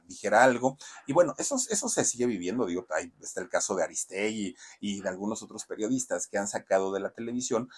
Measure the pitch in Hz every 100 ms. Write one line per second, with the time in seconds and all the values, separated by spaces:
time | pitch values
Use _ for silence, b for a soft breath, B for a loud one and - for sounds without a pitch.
0 | - - 104 107 131 120 131 147 B B
1 | - 170 165 - - 269 - 208 233 -
2 | 117 120 123 101 87 120 98 90 - 78
3 | 87 - - - 90 87 - 95 78 -
4 | - 95 107 110 98 - B B 104 98
5 | 95 92 104 110 104 107 - - 107 131
6 | - 90 - 101 101 107 - 95 95 95
7 | 98 - 117 123 123 113 127